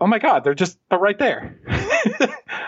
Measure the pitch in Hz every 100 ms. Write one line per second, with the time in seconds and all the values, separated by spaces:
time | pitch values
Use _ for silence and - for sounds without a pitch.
0 | 185 220 302 147 143 143 175 - _ 180
1 | 202 208 262 123 - - - - 415 659
2 | 494 605 262 - - -